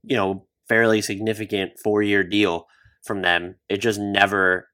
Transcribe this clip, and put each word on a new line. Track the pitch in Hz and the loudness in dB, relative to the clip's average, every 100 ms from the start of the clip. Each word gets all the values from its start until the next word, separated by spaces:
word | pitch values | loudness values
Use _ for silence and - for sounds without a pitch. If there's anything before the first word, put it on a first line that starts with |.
you | - 123 | -2 -2
know, | 95 98 _ _ - | 0 -4 _ _ 0
fairly | 113 113 110 | 2 4 2
significant | 101 98 110 107 104 101 92 - | 0 -6 -4 -6 -4 -4 -4 -4
four-year | 107 104 104 101 | 0 0 2 0
deal | 90 104 98 85 - _ _ _ | 2 0 0 -2 -10 _ _ _
from | - 101 | -10 -4
them, | 90 87 87 - - | 0 0 -2 -14 -8
it | 98 | -2
just | 117 104 | -2 -2
never | 101 98 101 101 92 90 - | -2 2 2 2 0 0 -6